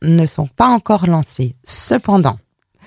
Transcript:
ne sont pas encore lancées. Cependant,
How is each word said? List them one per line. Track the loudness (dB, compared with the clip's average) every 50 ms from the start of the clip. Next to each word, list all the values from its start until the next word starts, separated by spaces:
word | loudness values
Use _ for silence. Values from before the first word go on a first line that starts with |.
ne | 0 2 2 2 2
sont | 0 -2 -6 -8
pas | -6 -2 0 2
encore | 2 2 0 0 0 0 0 0
lancées. | 0 0 -2 -2 -4 -6 -6 -8 -8 -8 -8 _
Cependant, | -2 0 0 0 0 -2 -2 0 0 0 2 2 0 -2 -6 -12 _ _ _ _ _ _ _ _